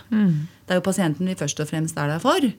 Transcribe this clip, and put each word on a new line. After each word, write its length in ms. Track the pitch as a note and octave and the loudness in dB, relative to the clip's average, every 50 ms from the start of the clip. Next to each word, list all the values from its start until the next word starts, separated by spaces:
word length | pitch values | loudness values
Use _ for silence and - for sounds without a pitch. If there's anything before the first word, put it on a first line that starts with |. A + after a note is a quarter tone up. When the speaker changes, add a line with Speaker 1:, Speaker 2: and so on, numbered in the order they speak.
| - - | -6 -2
Speaker 1:
Mm. 360 | A3+ G#3+ G#3+ F#3 D#3+ D3+ D3+ E3+ - - - - | 0 2 4 4 4 2 0 -6 -10 -18 -6 -2
Speaker 2:
Det 80 | F#3 | -2
er 60 | F#3 | 0
jo 40 | F3+ | 0
pasienten 400 | G3 F#3 G3 F#3+ D#3 D3 C#3 F3+ | 0 0 0 0 0 0 0 -2
vi 100 | F#3 F#3 | -4 -2
først 240 | - D#3 C#3+ - - | -2 -4 -4 -4 -4
og 80 | D3+ D3 | -6 -4
fremst 280 | - D#3+ D#3+ D#3+ D#3+ D#3+ | -4 -4 -4 -4 -4 -2
er 100 | D3 D3 | -2 -2
der 120 | D3+ E3+ | -2 0
for. 200 | - B3+ D#4+ F#4 D4 A3+ - | 2 2 2 4 2 0 -2